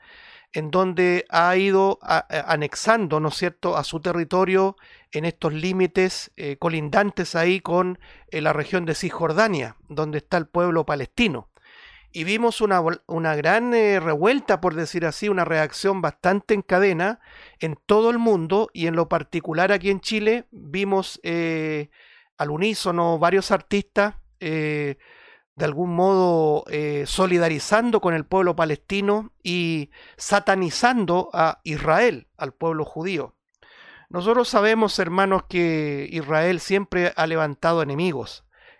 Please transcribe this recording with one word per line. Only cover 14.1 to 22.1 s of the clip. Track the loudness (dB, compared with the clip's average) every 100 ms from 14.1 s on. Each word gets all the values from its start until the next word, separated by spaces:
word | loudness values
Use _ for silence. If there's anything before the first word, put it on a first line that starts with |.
| 2 2 2 0 0
por | 0
decir | -2 -4 -4 -4
así, | -2 -2
una | 0 0
reacción | 0 0 -2 -2 0
bastante | -2 -2 0 0 0
en | -2
cadena | 2 2 4 2 -2 -4 -12 -20 -20 _
en | -8 -6 2
todo | 4 4
el | 2
mundo, | 2 2 2 0 0
y | -2 -2
en | 0
lo | 0
particular | -2 -2 -6 -4 0 2
aquí | 2 0
en | -2
Chile | -2 -2 0 0 -4
vimos, | -18 -8 -4 0 0 -2 -8
eh, | -6 -2 -2 -2 -4 -6 -8 _ -20